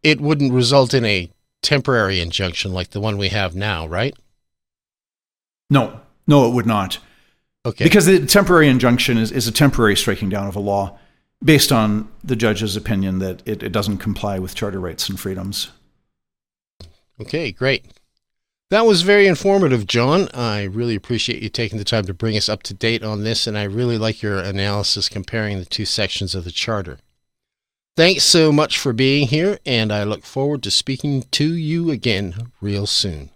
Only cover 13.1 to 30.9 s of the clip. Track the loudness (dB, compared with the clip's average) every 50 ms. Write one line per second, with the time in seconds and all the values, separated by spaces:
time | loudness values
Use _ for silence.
13.1 | -2 -2 -4 -4 -6 -8 -8 -8 -8 -6 -6 -4 -4 -2 -2 -2 -4 -4 -4 -6
14.1 | -4 -4 -4 -4 -4 -4 -6 -8 -6 -6 -6 -6 -6 -6 -8 -8 -6 -6 -8 -8
15.1 | -8 -8 -6 -8 -6 -6 -8 -8 -8 -8 -10 -10 _ _ _ _ _ _ _ _
16.1 | _ _ _ _ _ _ _ _ _ _ _ _ _ _ -20 -20 _ _ _ _
17.1 | _ -20 -12 -8 -6 -6 -4 -6 -6 -2 0 0 0 0 -4 -14 -20 _ _ _
18.1 | _ _ _ _ _ _ _ _ _ _ _ _ 2 4 6 6 4 4 4 4
19.1 | 6 6 6 6 4 2 2 2 4 4 4 4 2 2 0 0 0 0 2 4
20.1 | 2 2 0 -2 -4 -4 -4 -2 -2 -2 -4 -4 -4 -4 -2 -2 -2 -4 -2 -4
21.1 | -4 -2 -2 -4 -4 -6 -6 -8 -6 -4 -6 -4 -6 -6 -4 -2 -2 -2 -2 -4
22.1 | -6 -4 -4 -2 -2 -2 -2 -2 -4 -6 -8 -14 -8 -4 -2 -2 -2 -2 -4 -6
23.1 | -6 -4 -4 -4 -2 -2 -4 -4 -4 -4 -6 -4 -4 -2 -2 0 0 0 -2 -4
24.1 | -4 -4 -4 -4 -4 -4 -4 -4 -4 -2 -2 -2 -2 -2 -2 -2 -2 -2 -4 -6
25.1 | -6 -8 -10 -6 -6 -6 -4 -4 -6 -8 -8 -8 -8 -8 -6 -4 -2 -4 -4 -4
26.1 | -4 -6 -6 -6 -6 -8 -8 -8 -8 -6 -4 -4 -4 -6 -6 -10 -14 -18 _ _
27.1 | _ _ _ _ _ _ _ _ _ _ _ _ _ _ _ _ _ 4 4 4
28.1 | 4 4 2 4 4 6 6 6 4 4 2 0 -2 -4 -2 -2 0 2 2 2
29.1 | 4 2 2 0 0 0 0 -2 -2 -4 _ -2 0 0 0 0 -2 -2 -2 -4
30.1 | -6 -6 -10 -10 -6 -4 -2 -2 -2 -4 -4 -2 -2 -2 -2 -2